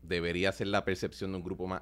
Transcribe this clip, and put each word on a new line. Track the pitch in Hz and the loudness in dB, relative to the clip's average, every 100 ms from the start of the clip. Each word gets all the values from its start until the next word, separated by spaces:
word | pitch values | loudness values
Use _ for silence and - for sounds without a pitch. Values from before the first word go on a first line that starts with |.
debería | 82 87 85 87 95 | 0 0 2 2 2
ser | 95 101 | 2 2
la | 101 | 2
percepción | 98 92 98 - 95 | 2 0 -2 -4 -4
de | 95 | -4
un | |
grupo | 90 95 92 | -4 -4 -2
más | 92 | -4